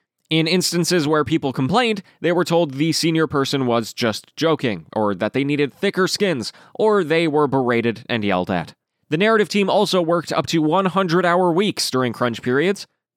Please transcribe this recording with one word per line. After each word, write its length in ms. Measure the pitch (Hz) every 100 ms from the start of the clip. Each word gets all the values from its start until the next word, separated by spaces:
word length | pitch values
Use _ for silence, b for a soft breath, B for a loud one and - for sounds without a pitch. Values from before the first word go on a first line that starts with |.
| _ _ -
In 180 | 160 160
instances 600 | 180 - 170 165 175 143
where 160 | 156
people 280 | 143 160 139
complained, 500 | 123 131 196 240 208 - b
they 120 | 160
were 120 | 175
told 300 | 175 170 165
the 180 | 135 160
senior 360 | 147 160 160 156
person 360 | 139 135 143
was 300 | 127 117 110
just 420 | - 120 104 - -
joking, 500 | 160 151 127 95 80
or 200 | 107 104
that 180 | 95 107
they 120 | 135
needed 280 | 139 143 139
thicker 360 | - 196 - 220
skins, 440 | - 202 147 107 B B
or 300 | - 214 208
they 220 | 156 165 165
were 200 | 147 147
berated 580 | 135 123 117 117 104 -
and 160 | 110
yelled 280 | 101 92 92
at. 240 | 92 80 - _ _ -
The 80 | 156
narrative 320 | 208 220 196
team 180 | 202 190
also 320 | 175 208 185
worked 320 | 165 170 -
up 140 | - -
to 160 | 165
one 240 | 156 175 190
hundred-hour 680 | 185 190 170 180 175 180
weeks 380 | 165 208 - -
during 240 | 131 127
crunch 260 | 107 123 113
periods, 460 | - 131 170 202 - _ _